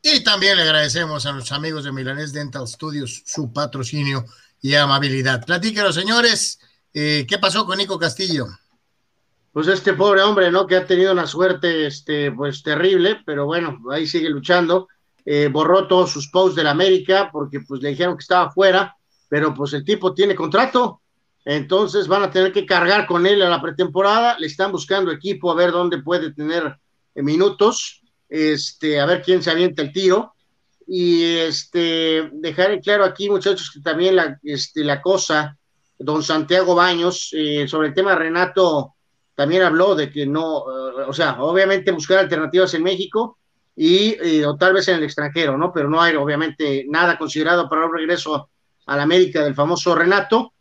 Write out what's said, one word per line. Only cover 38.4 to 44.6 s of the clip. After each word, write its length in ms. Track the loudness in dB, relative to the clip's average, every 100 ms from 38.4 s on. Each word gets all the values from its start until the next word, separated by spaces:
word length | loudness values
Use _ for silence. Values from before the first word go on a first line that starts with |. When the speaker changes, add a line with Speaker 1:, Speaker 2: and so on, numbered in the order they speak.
| 0 2 2 2 -4 _ _ _ _
Speaker 2:
también 280 | -4 0 2
habló 320 | 2 4 2 2
de 140 | -2
que 140 | -4 -4
no, 320 | -2 -2 -4
eh, 460 | -6 -8 -8 -8 -8
o 60 |
sea, 280 | -2 -2 0
obviamente 500 | 0 2 2 2 0
buscar 260 | -4 2 2
alternativas 560 | 2 -2 0 2 2
en 100 | 0
México 540 | -2 -2 -4 -4 -4 _ _ _ _ 0
y, 400 | 4 4 4 0
eh, 240 | 0 2 0
o 120 |
tal 160 | 2